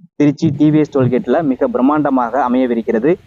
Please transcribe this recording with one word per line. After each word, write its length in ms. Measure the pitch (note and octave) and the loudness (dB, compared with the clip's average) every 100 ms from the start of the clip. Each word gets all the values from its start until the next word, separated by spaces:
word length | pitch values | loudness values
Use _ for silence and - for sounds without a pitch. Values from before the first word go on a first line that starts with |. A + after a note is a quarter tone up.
| - - | -14 0
திருச்சி 340 | D3 C3 E3 | 0 2 -2
டி 220 | C#3 D3+ | 0 2
வி 60 | D3+ | 2
எஸ் 200 | D3 C#3 | 0 0
டோல்கேட்ல 460 | B2 A#2+ G#2+ C#3 | 0 0 0 -2
மிக 240 | D#3 B2+ C3 | 0 -2 -2
பிரம்மாண்டமாக 720 | A#2+ C3 D3+ C#3+ C3 A#2+ B2 | 0 0 0 0 0 0 -2
அமையவிருக்கிறது. 680 | B2 B2 B2+ A#2 A2+ A2+ C3+ F#3 | 0 0 0 -2 -2 -2 0 -2